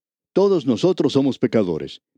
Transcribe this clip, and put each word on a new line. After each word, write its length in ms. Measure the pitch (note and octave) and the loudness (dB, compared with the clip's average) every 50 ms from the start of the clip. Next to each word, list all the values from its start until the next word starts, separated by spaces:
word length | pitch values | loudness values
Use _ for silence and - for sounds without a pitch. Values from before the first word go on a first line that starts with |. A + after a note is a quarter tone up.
| _ _ _ _ _ _ - | _ _ _ _ _ _ 0
Todos 320 | F3+ G3 G3+ G3 F3 A#2+ | 0 2 2 2 0 0
nosotros 460 | C3+ A#2+ G#2 - F3 F#3 - E3 C#3 - | 0 -2 0 2 0 0 2 0 0 2
somos 240 | C#3 C3+ C#3 A#2+ - | 0 0 0 -2 -2
pecadores, 640 | - A#2+ - A2+ G#2 F2 E2 D2+ - - - - _ _ _ | -4 -2 0 0 0 0 -2 -6 -6 -10 -14 -18 _ _ _